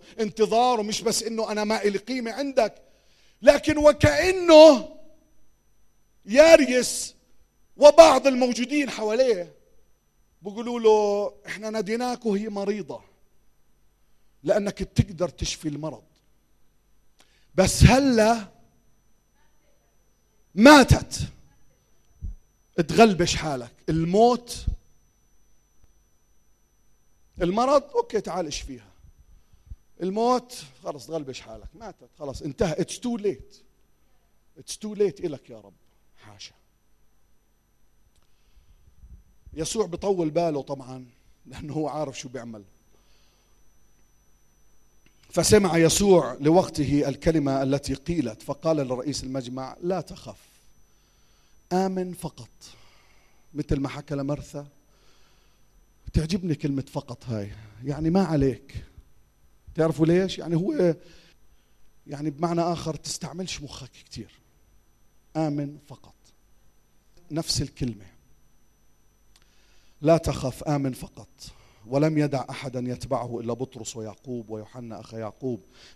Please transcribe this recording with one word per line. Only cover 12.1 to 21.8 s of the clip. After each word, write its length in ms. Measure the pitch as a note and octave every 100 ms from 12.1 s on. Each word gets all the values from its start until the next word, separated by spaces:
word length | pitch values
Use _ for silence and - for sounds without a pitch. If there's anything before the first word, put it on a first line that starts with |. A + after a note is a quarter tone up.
| A#3+ A3+
وهي 240 | G3 G#3+
مريضة 520 | G3+ G3+ G#3+ D3 B2+ - _ _ _ _ _ _ _ _ _ _ _ _ _
لأنك 400 | D3 G3+ G3+ -
بتقدر 460 | F#3+ - G3 E3 F3
تشفي 380 | - - - D#3+
المرض، 360 | C#3+ - A2 - _ _ _ _ _ _ _ _ _ _ _ _ _ _ -
بس 280 | F#3 -
هلأ 640 | - B3+ C#4 A#3 G#3+ A#3 G3+ - _ _ _ _ _ _ _ _ _ _ _ _ _ _ _ _ _ _ _ E3+
ماتت." 640 | A#3+ D4+ A#3+ - - - - - - _ - _